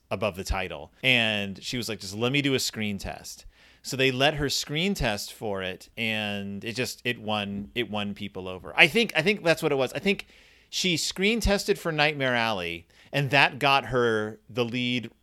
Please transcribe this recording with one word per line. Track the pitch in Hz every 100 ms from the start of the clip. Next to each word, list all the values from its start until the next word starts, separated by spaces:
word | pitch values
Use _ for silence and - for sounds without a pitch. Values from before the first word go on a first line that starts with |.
| -
above | 107 104 87
the |
title." | 92 95 92 78 76 _
And | 135 123 110 104 101 95
she | - 127
was | 110
like, | 104
"Just | 92
let | 101 123
me | 143
do | 139
a | 127
screen | - 110 107 98
test." | 95 78 - - - - - _
So | - 131
they | 131
let | 127 143
her | 147 139
screen | - - 151 190
test | 196 123 101 -
for | - 113 98
it, | 92 92 - -
and | 113 110 104 101 98 101
it | 110 117
just, | 117 -
it | 123 117
won, | 107 104 101 101 101
it | 120 101
won | 104 101
people | 101 101 95 92
over. | 92 85 -
I | 170
think, | 208 226 156
I |
think | 160 208
that's | 165 156
what | 156
it | 139
was. | 127
I | 139
think | 190 202 - - - _ _
she | - 185 160
screen | - - 196 233
tested | 208 202 - 190
for | 170
Nightmare | 151 151 147 131 120
Alley, | 113 101 87 85 - _ -
and | 143 139
that | 139 151 123
got | 143 139 120
her | 127 120 110 107 - -
the | 113 117
lead | 123 123 123 113 -